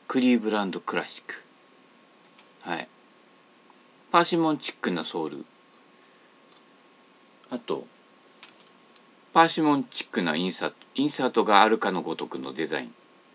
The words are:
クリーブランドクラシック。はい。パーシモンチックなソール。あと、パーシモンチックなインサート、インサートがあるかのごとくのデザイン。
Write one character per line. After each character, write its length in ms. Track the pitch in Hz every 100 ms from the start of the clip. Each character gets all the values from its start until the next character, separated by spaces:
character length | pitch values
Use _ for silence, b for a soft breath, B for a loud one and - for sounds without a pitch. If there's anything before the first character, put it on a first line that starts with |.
| -
ク 120 | 135
リ 160 | 127 120
ー 40 |
ブ 120 | 107
ラ 120 | 104
ン 60 | 98
ド 100 | 87
ク 160 | - 87
ラ 120 | -
シ 160 | -
ッ 0 | -
ク。 180 | - - - - - - - - - - - - -
は 160 | - 82
い。 100 | - _ _ _ _ _ _ - - - - - -
パ 80 | 170
ー 60 | 170
シ 120 | 170
モ 140 | 160
ン 80 | 151
チ 140 | -
ッ 20 | -
ク 120 | -
な 120 | 85
ソ 220 | - 87 78
ー 40 |
ル。 160 | 73 - - - - _ b b b b - - - - - - - - - - - -
あ 80 | 123
と、 300 | - 69 - - - - - - - - - - - - - - -
パ 120 | 170 165
ー 20 |
シ 160 | -
モ 120 | 151 139
ン 100 | 123
チ 180 | -
ッ 40 | -
ク 140 | -
な 140 | 85 78
イ 100 | 92
ン 80 |
サ 140 | - 78
ー 20 |
ト、 60 | - -
イ 120 | - 147
ン 40 |
サ 160 | 143 127
ー 40 |
ト 120 | 117
が 200 | 104 101
あ 40 | 107
る 120 | 110
か 120 | 101
の 120 | 90
ご 120 | 80 80
と 120 | 73
く 100 | 67
の 160 | 65
デ 140 | 67 76
ザ 120 | 73
イ 60 | 60
ン。 80 | - - - -